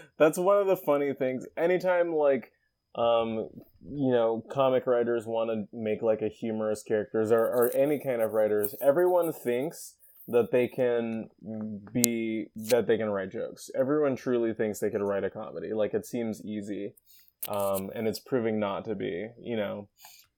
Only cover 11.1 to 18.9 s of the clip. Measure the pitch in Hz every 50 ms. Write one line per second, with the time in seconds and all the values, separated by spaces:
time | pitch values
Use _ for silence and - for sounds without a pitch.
11.1 | 113 113 - - _ _ - 98 110 110 107 107 107 98 101 98 - 123 120 120
12.1 | 117 113 113 113 110 110 95 - - - - 107 123 120 107 104 117 104 110 107
13.1 | 101 98 95 95 92 110 - - - - - - - 131 131 127 147 151 151 139
14.1 | 131 113 - 131 123 120 117 113 110 - 117 107 101 - - 104 92 104 101 101
15.1 | 101 98 98 95 - 107 110 - 65 82 85 92 87 98 104 101 - 107 101 -
16.1 | - 123 117 113 104 - - 101 107 107 101 104 101 95 101 107 - _ _ _
17.1 | - - - _ _ _ - - 104 202 143 98 98 98 98 98 - - 113 113
18.1 | 101 - - - 139 127 113 113 110 107 104 101 98 - 92 90